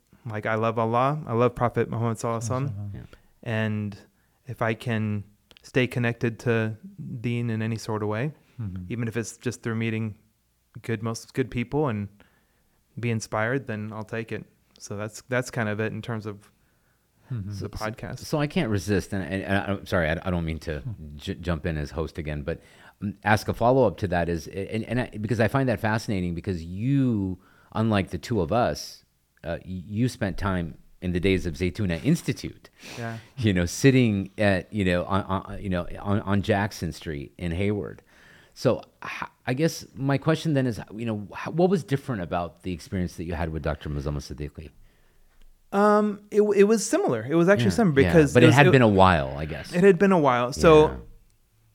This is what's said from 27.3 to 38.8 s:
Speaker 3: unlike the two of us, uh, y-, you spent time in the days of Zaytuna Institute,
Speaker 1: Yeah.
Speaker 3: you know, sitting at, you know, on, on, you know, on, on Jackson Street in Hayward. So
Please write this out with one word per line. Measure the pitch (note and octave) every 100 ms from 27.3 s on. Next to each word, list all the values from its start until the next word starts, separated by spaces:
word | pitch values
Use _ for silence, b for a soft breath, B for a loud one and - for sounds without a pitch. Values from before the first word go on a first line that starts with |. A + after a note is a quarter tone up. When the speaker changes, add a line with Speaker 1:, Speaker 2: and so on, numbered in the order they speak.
| F#2 b b b
Speaker 3:
unlike | - A2 G#2 F2
the | E2
two | - A2
of | D#2+
us, | A#2+ G#2+ D2+ - - _ _ _ _
uh, | D2+ E2+ -
y-, | F#2 G2+
you | G#2 B2
spent | - G2+ F2
time | G2+ F#2 E2+ - _ _
in | F2+
the | F2
days | F#2+ F#2
of | F2
Zaytuna | D2 F#2 - G2+ E2
Institute, | B2+ E3 - - - - - B B -
Speaker 1:
Yeah. | A#2 A2+ - -
Speaker 3:
you | A2
know, | F2+ F2
sitting | - C#3 C3 A#2+ G2 F#2+ -
at, | G#2 F#2+ -
you | G#2+ F#2
know, | F2
on, | - G2
on, | - F#2+ - G2
you | G2
know, | F2+ D#2 -
on, | G2+ G2+
on | F#2+ G2+
Jackson | F#2 G2+ G2+ - E2
Street | D2+ - D2 C2+ -
in | F2
Hayward. | E2+ G2+ G#2 B1 G#1 b b b b b
So | - C3 G#2